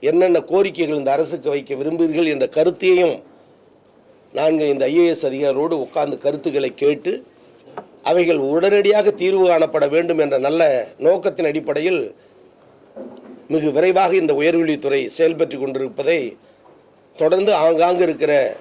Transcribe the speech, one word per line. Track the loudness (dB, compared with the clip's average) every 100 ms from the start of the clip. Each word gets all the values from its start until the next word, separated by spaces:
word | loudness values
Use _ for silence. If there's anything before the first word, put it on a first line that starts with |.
என்னென்ன | 0 2 2 2 0
கோரிக்கைகள் | 0 0 -2 -4 -2
இந்த | -2
அரசுக்கு | -2 -2 -4 -4
வைக்க | -6 -6 -8
விரும்புகிறீர்கள் | -6 -2 -2 0 -2
என்ற | -2 -2 0
கருத்தையும் | 0 0 2 2 2 -2 -10 -20 _ _ _ _ _ _ _ _ _
நான்கு | -4 0 0 0
இந்த | 0 0
ஐ | 2
ஏ | 2
எஸ் | 2 -4
அதிகாரிகளோடு | -2 -2 0 -2 -2
உட்கார்ந்து | -4 -4 -4 -2
கருத்துக்களை | -4 -4 -4 -2 -4 -2
கேட்டு | -2 0 -4 -8 -10 _ _ _ -20 -18 -18 -10 -2
அவைகள் | 0 2 0 0
உடனடியாக | 0 2 2 4 2 2 0
தீர்வு | -2 2 4
காணப்பட | 4 2 0 0
வேண்டும் | 0 0 0
என்ற | 0 0 0
நல்ல | 2 2 2 -4 -2 0
நோக்கத்தின் | 2 0 -2 -2
அடிப்படையில் | -2 -4 -2 -2 -2 -4 -10 _ _ _ _ _ _ _ -18 -18 -18 -20 -20 -4
மிக | -2 0 0
விரைவாக | 2 2 2 0
இந்த | 0 0
உயர்கல்வித்துறை | 2 0 0 -2 -2 -2 -4 0
செயல்பட்டு | 0 0 -4 -4
கொண்டிருப்பதை | -6 -6 -8 -4 -2 -2 -2 -12 _ _ _ _ _ _ _ -2
தொடர்ந்து | 0 2 2 2 2
ஆங்காங்கு | 4 2 2 0
இருக்கிற | 0 0 2 0 -4